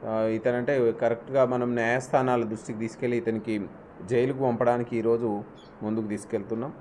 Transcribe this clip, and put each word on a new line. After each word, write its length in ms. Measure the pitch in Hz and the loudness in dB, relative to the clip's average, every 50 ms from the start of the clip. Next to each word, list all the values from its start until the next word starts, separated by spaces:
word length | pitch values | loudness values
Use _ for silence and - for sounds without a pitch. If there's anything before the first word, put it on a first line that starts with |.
| - | -6
ఆ, 160 | 110 110 110 | -2 0 0
ఇతనంటే 720 | 110 110 113 113 110 123 120 123 123 120 143 135 120 117 | 2 2 0 2 2 2 0 2 2 2 2 4 4 2
కరెక్ట్గా 520 | 113 113 127 117 117 117 - - 131 135 131 | 2 2 2 0 0 0 -4 -2 4 4 4
మనం 300 | 123 127 123 123 120 120 | 4 4 0 0 0 0
న్యాయస్థానాల 680 | 117 113 113 120 131 127 - - 139 131 127 123 120 117 | 0 2 2 2 0 0 2 2 2 4 4 2 2 2
దృష్టికి 340 | 107 110 110 - - 120 107 | 0 -4 -8 -8 -10 -8 -6
తీసుకెళ్ళి 380 | 113 113 - - - 123 120 | -6 -8 -6 -4 -2 0 0
ఇతనికి 500 | 117 117 113 113 110 104 113 107 104 98 87 - - - - - - 90 | 0 0 0 -2 -2 -2 -2 -2 -2 -2 -6 -10 -16 -20 -20 -16 -14 -4
జైలుకు 340 | 95 120 117 123 135 135 131 | 0 2 2 2 2 0 0
పంపడానికి 580 | 135 127 117 110 123 120 120 120 120 120 120 | 0 0 0 2 2 2 2 2 0 -2 -2
ఈరోజు 460 | 113 107 113 117 117 120 113 104 104 107 - - - - - - - | 0 2 2 2 2 2 0 -2 -2 -6 -10 -16 -20 -20 -20 -16 -8
ముందుకు 240 | 107 107 110 110 107 | -4 -2 -2 -2 -2
తీసుకెళ్తున్నాం. 680 | 104 104 101 - - - 107 98 104 110 117 120 147 - - | -2 -4 -6 -6 -4 -4 -4 -4 -4 -6 -6 -6 -8 -10 -12